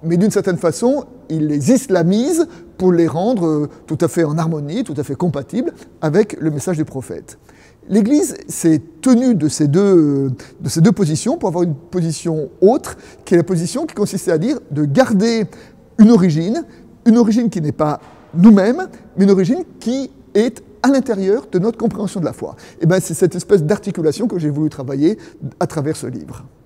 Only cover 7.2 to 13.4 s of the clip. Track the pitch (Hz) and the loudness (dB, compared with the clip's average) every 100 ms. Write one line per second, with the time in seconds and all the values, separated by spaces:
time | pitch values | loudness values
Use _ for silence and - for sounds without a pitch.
7.2 | - - _ - - _ - 196 208 294 | -16 -20 _ -20 -20 _ -2 0 2 2
8.2 | 370 - - - 170 156 - - 262 240 | 0 -6 -14 -4 0 0 -2 -4 2 2
9.2 | 254 214 151 - 151 156 202 185 147 139 | 4 0 0 0 0 2 4 4 4 0
10.2 | 139 127 - - 143 160 170 208 175 156 | -2 -6 -14 -12 -8 2 2 4 0 -2
11.2 | 214 330 196 170 175 139 - - 165 156 | -4 -4 -4 -2 -2 -4 -6 -4 -4 -4
12.2 | 170 156 147 - 190 269 - - - - | -6 -4 -6 2 4 4 -2 -16 -20 -20
13.2 | - 170 | 0 0